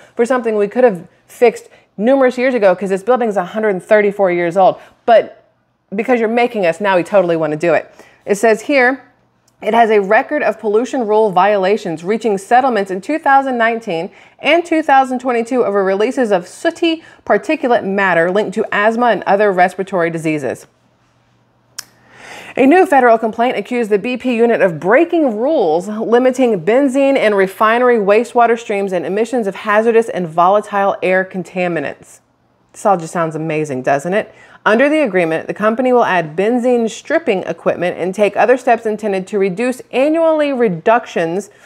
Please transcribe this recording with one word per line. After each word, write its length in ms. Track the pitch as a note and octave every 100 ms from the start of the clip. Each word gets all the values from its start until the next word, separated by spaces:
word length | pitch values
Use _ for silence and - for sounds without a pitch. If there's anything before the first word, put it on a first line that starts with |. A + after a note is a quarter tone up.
| -
for 120 | - A#3
something 320 | B3+ A#3 G#3+
we 100 | G3+
could 160 | A#3+
have 200 | B3+ F3+ F3+ _ _
fixed 440 | - A#3+ A#3 - _ _ -
numerous 420 | A3 C4+ C4 B3
years 160 | B3+
ago, 220 | B3 G3 F#3
'cause 140 | G3
this 120 | F#3+
building 280 | F#3+ B3 A3+
is 80 | G3
a 80 | F3
hundred 240 | G#3+ G#3+
and 120 | F#3
thirty-four 480 | - G#3+ G3+ G3 F#3+
years 280 | F3 E3+ F3+
old." 180 | F3+ - - _ -
But 360 | A3 - - _ _ _ _ _ G3
because 240 | A3+ B3
you're 80 | A3
making 380 | A#3 A#3+ G#3+ F3
us, 160 | E3
now 160 | G3+ F#3+
we 60 |
totally 340 | E3 G3+ F3 E3
wanna 180 | D#3 D3+
do 180 | E3+
it. 160 | D3+ - - - _ -
It 100 | G3+
says 280 | A3+ A3
here, 400 | - C#4+ B3 C4+ _ _ _ _ _ _
it 140 | G3+
has 160 | A3+ A3+
a 100 | G#3+
record 440 | F#3+ A3 C4+ D4+
of 160 | B3 G#3+
pollution 480 | A3+ G#3 B3 C#4 G#3+
rule 240 | G#3+ A3
violations, 720 | F3+ G3 G#3 F#3 G#3+ F#3+ D#3+
reaching 340 | E3+ A3+ A#3 F#3+
settlements 540 | - A#3+ C4 G3 G3
in 100 | F#3+
two 160 | - D#4
thousand 400 | D4 C4+ C4+ B3
nineteen 540 | A3+ A3+ A3+ E3 F#3+ - _ _
and 260 | C4+ E4
two 200 | E4+ D#4
thousand 340 | D4+ C4+ C4 B3+
twenty-two 480 | C4 A#3+ A#3 B3+ A3+
over 180 | G3+
releases 460 | F#3+ G3 A3 C4 A#3
of 180 | F#3+ F3
sooty 540 | - E4+ E4 E4+ D#4+ - - -
particulate 580 | G#3 - D#4 B3+ A#3
matter 460 | F3 G3 G3 E3 E3+
linked 240 | F#3+ G3
to 100 | G3+ -
asthma 360 | G3 G#3 A3+ A#3+
and 160 | F#3+ -
other 260 | G3 G#3
respiratory 600 | F3+ F3+ - F#3+ F#3+ E3
diseases. 560 | E3 D#3 D3+ B2+ G#2 - _ _ _ _ _ _ _ _ _ _ - - _ _ - - - - -
A 120 | C4+
new 180 | F4+ F4
federal 320 | C#4 B3 A3+
complaint 400 | A#3 G#3 A#3+ -
accused 320 | G3+ A#3+ A3
the 80 | G#3
B 180 | A3+ B3
P 200 | B3+ A#3
unit 260 | A#3 G3
of 180 | F3+ D#3
breaking 600 | F3 B3 E4+ F4 C#4+ G#3
rules 480 | B3+ D#4+ F3+ D#3+ G3
limiting 720 | G#3+ G3+ A#3+ B3+ B3+ B3 G#3
benzene 580 | D#3+ A#3+ C#4+ C4 C#4 C4+
and 180 | G#3 G3+
refinery 640 | F#3+ - A3 A#3 B3 A#3+
wastewater 600 | G3 G#3+ A#3 A#3+ A#3 A#3
streams 340 | - G3+ G3
and 140 | F3+ C#3+
emissions 400 | G3 A#3 B3+ G3
of 80 | F#3
hazardous 520 | G#3+ G#3 A3+ A3+ A3+
and 200 | - E3+
volatile 720 | D#3+ F3 G#3 - G#3 G3 -
air 240 | F3+ F#3 F#3+
contaminants. 920 | F#3+ E3+ F#3 F3+ E3 C3+ - - - _ _ _ _ _
This 120 | - G#3+
all 120 | F#3
just 160 | D#3+
sounds 220 | F3+ D#3+ D#3
amazing, 460 | D#3+ D#3 D3 B2+
doesn't 320 | C3 C#3 E3+
it? 180 | G#3 - - - -
Under 260 | - A3 C#4+
the 120 | D#4
agreement, 460 | C4+ F#3 E3 D#3+ -
the 60 |
company 400 | F3+ G#3+ A3 B3+
will 100 | B3
add 320 | F3 F3+ D#3+ D#3+
benzene 540 | G3+ B3 B3 A#3+ A3+
stripping 540 | - - D#4 D#4+ F#3+
equipment 540 | - F3 F#3 - F3+ -
and 160 | F3
take 220 | F#3+ G3+ -
other 220 | G#3 B3+
steps 280 | C4 A3+ A3+
intended 400 | G#3+ G#3+ F#3+ F#3
to 120 | G#3
reduce 420 | G3 F3 B3 B3 -
annually 580 | A#3 C#4+ D#4+ D#4+ D#4 D4
reductions 1000 | C4 A#3 E3 A3+ A#3 A#3 G#3+ E3 F3+ - _